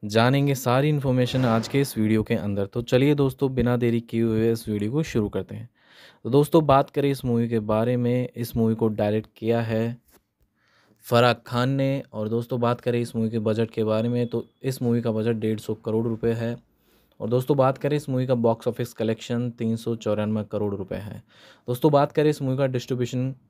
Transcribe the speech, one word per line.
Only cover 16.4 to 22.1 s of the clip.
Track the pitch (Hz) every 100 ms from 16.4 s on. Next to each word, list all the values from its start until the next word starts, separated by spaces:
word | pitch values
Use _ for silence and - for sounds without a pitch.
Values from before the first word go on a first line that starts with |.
| 117 117 _ _ _ _ _ _
और | 110
दोस्तों, | 123 131 143
बात | 131 135
करें | 143 147
इस | 147
मूवी | 127 127
का |
बॉक्स | 127 117 113 -
ऑफिस | 117 120
कलेक्शन, | - 113 113 - 120 123
तीन | 117 113 113
सौ | 117 117
चौरानवे | 107 104 107 110 104
करोड़ | 107 104
रुपए | 98 92 92
है। | 101 - - _ - - -
दोस्तों, | 123 160
बात | 143 147